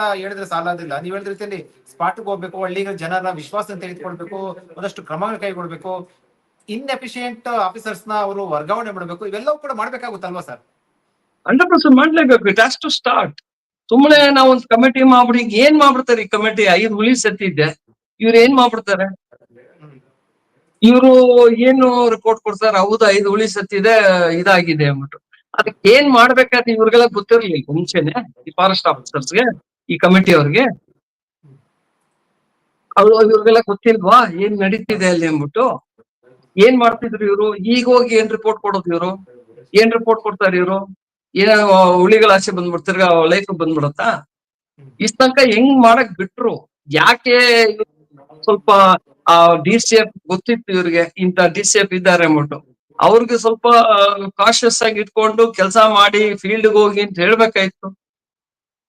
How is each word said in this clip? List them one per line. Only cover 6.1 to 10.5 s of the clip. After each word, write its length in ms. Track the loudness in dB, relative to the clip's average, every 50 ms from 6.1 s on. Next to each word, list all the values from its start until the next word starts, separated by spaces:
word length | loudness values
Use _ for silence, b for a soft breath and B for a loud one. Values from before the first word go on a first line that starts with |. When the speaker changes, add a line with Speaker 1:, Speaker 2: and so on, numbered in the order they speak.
| _ _ _ _ _ _ _ _ _ _ _ -14
Speaker 1:
ಇನ್ಎಫಿಷಿಯೆಂಟ್ 800 | -14 -12 -10 -10 -10 -10 -12 -16 -16 -14 -14 -14 -14 -14 -12 -10
ಆಫೀಸರ್ಸ್ 600 | -8 -6 -6 -8 -8 -12 -14 -14 -14 -14 -12 -10
ನ 60 | -8
ಅವರು 340 | -6 -6 -6 -8 -10 -10 -8
ವರ್ಗಾವಣೆ 440 | -8 -8 -6 -6 -8 -8 -8 -12
ಮಾಡ್ಬೇಕು, 360 | -14 -14 -14 -14 -14 -14 -14 -12
ಇವೆಲ್ಲವೂ 300 | -12 -10 -6 -6 -8 -8
ಕೂಡ 140 | -8 -12
ಮಾಡ್ಬೇಕಾಗುತ್ತಲ್ವಾ 680 | -10 -10 -10 -10 -12 -14 -14 -14 -16 -14 -14 -14 -14 -14
ಸರ್? 180 | -16 -16